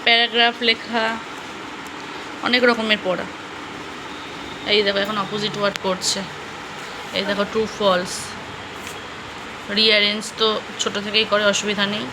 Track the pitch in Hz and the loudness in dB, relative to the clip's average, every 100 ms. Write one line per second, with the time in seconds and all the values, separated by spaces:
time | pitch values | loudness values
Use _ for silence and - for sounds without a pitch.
0 | - 233 233 220 233 233 240 226 - 226 | 6 4 4 4 4 4 2 2 0 0
1 | 226 226 - - - - - - - - | 0 -2 -6 -10 -10 -10 -12 -12 -10 -10
2 | - - - - 254 247 240 226 220 214 | -10 -10 -10 -4 2 4 6 4 4 2
3 | 185 175 180 - - - - - - - | 2 0 -2 -8 -12 -10 -10 -10 -10 -10
4 | - - - - - - - 208 202 196 | -10 -10 -10 -10 -10 -8 2 4 4 2
5 | 202 214 190 208 208 202 202 196 190 185 | 0 0 -2 -2 -2 0 0 2 0 0
6 | - - 190 - - - - - - - | 0 0 -2 -8 -10 -10 -10 -10 -10 -10
7 | - - 196 202 202 220 214 - 208 180 | -6 -2 0 2 0 2 0 2 4 4
8 | 180 - - - - - - - - - | 2 -4 -6 -8 -10 -10 -10 -10 -10 -10
9 | - - - - - - - 202 220 214 | -10 -10 -10 -10 -10 -10 -4 4 6 8
10 | 208 214 214 - 220 214 - - - 202 | 6 2 -4 0 2 2 -4 -4 -2 -2
11 | 208 208 220 202 208 196 208 202 202 208 | 0 2 4 4 4 2 0 0 0 0
12 | 247 | -4